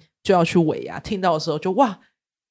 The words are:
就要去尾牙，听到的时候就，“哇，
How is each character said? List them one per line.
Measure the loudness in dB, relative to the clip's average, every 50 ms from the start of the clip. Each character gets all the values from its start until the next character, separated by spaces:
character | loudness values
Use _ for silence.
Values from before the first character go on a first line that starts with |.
| _ _ _ _
就 | 0 2 2
要 | 2 2
去 | 4 4 2
尾 | 2 2 0 -4 -6
牙， | -10 -12 -14
听 | -10 -8 -8 -2
到 | 0 0 0
的 | 0
时 | -2 -4
候 | -6 -4
就 | -4 -4 0
，“哇， | 2 0 0 0 -8 _ _ _ _ _ _ _ _ _ _